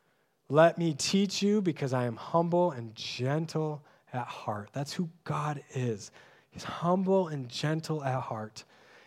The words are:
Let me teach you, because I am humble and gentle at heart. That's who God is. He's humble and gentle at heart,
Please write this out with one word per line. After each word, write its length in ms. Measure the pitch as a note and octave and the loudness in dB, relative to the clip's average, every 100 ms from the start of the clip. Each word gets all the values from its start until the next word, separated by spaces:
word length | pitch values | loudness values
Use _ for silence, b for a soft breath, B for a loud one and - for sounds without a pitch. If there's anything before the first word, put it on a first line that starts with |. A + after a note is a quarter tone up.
| _ _ _ _ - | _ _ _ _ 2
Let 300 | D3 E3 E3+ | 6 6 6
me 160 | E3+ C3+ | 0 0
teach 480 | - G3 G3 - | 2 2 2 2
you, 180 | G3+ G#3+ | 2 4
because 320 | F3+ C#3+ C3+ | 2 0 0
I 120 | B2+ B2 | 0 0
am 100 | A2 | -2
humble 560 | - E3 E3+ F3 F3+ | 0 0 4 4 2
and 240 | C3 A2+ G#2+ | 0 -8 -10
gentle 880 | - - C3 D3+ D#3+ D#3+ D#3 D3 b b _ | -10 -4 0 0 -2 -2 -4 -6 b b _
at 140 | B2+ A#2+ | -8 -8
heart. 420 | - - G#2 G#2 | -8 -6 -6 -6
That's 200 | C3+ C#3+ | -6 -4
who 160 | - E3 - | -4 -6 -6
God 400 | - D3 D3+ C#3+ - | -6 -2 -2 -4 -6
is. 380 | C3 B2 G2+ - b b b b | -2 -2 -2 -8 b b b b
He's 140 | - | -12
humble 640 | - - E3+ F#3+ F#3+ F#3+ E3 | -10 -2 2 2 4 4 2
and 220 | D3 B2 | -4 -6
gentle 540 | - D3+ D#3+ D#3 D#3 | -4 -2 -2 -2 -2
at 180 | C3+ C3 | -2 -2
heart, 420 | - A2+ G#2+ - - b b b | -4 -6 -8 -12 -20 b b b